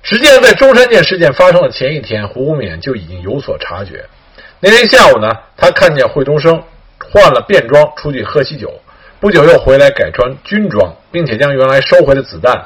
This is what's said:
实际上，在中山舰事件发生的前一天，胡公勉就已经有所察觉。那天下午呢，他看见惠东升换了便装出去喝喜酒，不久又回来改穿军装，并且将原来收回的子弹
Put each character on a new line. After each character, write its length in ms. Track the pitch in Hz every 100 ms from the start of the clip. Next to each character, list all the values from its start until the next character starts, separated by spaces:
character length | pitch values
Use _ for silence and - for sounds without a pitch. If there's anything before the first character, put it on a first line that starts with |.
实 160 | - 208
际 80 | 294
上， 160 | 262
在 120 | 247
中 200 | 214 269
山 160 | 247 254
舰 140 | 226
事 160 | - 185
件 140 | 165
发 180 | 131 180
生 100 | 175
的 80 | 110
前 240 | - 131
一 60 | 156
天， 260 | 120 107 101
胡 180 | 123 135
公 120 | 151
勉 220 | 104 82
就 160 | 110 120
已 100 | 82
经 160 | 90
有 180 | 90 139
所 160 | - -
察 260 | - 90
觉。 220 | 101 - - _ _ _ - _
那 100 | 185
天 180 | 226 220
下 240 | 262 202
午 80 | 151
呢， 100 | 107 113 _ -
他 120 | 262
看 240 | 254 180
见 140 | 147 120
惠 160 | -
东 160 | 135 147
升 240 | 156 165 - _ _ _ -
换 200 | 208 190
了 80 | 120 -
便 200 | 190 117
装 180 | 143 151 -
出 160 | 147
去 120 | 135
喝 180 | 104 151
喜 160 | 135 151
酒， 160 | 104 - _ _ _ _
不 100 | 202
久 140 | 170
又 140 | 151 156
回 180 | - 135
来 120 | 139
改 180 | - 78
穿 240 | 78 127 135
军 240 | - 208 202
装， 260 | 107 90 78 _
并 140 | 170 156
且 120 | 110
将 180 | 143 135
原 120 | 131
来 120 | 135
收 160 | - 180 151
回 100 | 135
的 80 |
子 160 | 131 82
弹 260 | 120 113